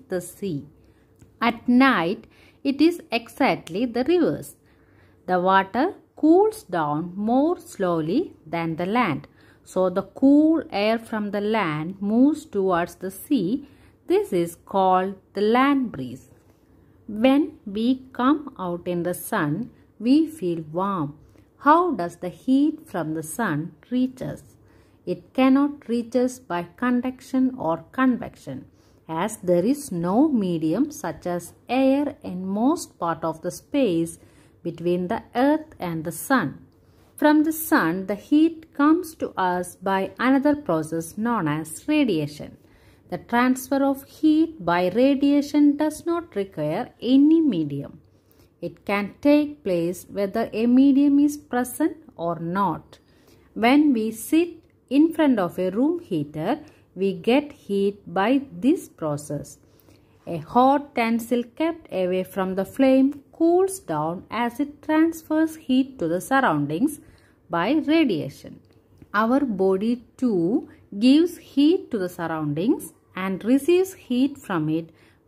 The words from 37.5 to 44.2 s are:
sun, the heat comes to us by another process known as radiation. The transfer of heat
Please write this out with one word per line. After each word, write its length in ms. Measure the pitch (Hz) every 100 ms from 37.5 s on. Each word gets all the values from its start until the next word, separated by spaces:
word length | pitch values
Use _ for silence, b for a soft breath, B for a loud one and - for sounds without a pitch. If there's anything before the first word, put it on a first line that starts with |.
sun, 540 | 311 - 302 165 180 190
the 100 | 202
heat 580 | - 294 320 330 -
comes 400 | - 294 330 370
to 160 | - 269 -
us 380 | 185 180 180 -
by 340 | 190 190 190 -
another 380 | 247 269 277 294
process 600 | 294 165 156 165 165 -
known 300 | 226 226 156
as 400 | 151 160 - -
radiation. 720 | 302 262 160 147 - 143 - b b b b b
The 100 | 180
transfer 640 | - 240 254 254 - 277
of 200 | 277 269
heat 580 | - -